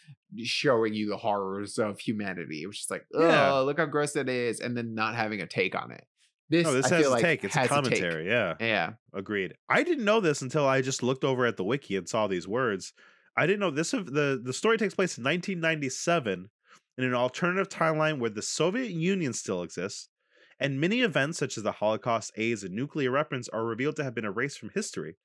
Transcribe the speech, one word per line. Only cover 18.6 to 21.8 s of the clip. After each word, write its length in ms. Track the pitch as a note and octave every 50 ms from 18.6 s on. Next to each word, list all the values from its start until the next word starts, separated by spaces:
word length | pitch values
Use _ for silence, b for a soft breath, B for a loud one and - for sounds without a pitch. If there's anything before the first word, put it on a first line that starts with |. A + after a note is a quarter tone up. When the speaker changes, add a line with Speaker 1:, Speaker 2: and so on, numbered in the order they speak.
| D#3 F3+ G3 B3+ C4 A3
Speaker 2:
Union 420 | F3 D#3+ E3 F3+ G3 F#3+ D#3+ B2+ A2+
still 280 | - - - F#2+ F2+
exists, 460 | F2 D#2 - F2 F2+ G#2 - - - _ _ b b b b b b b b b
and 220 | C3+ C#3 C3+ C3+
many 220 | D#3 F3+ A3+ B3+
events 340 | B3+ G3+ C#3 C#3+ C3+ D#3 E3 -
such 200 | D3 - - A2+
as 40 | G2+
the 80 | G#2
Holocaust, 600 | - -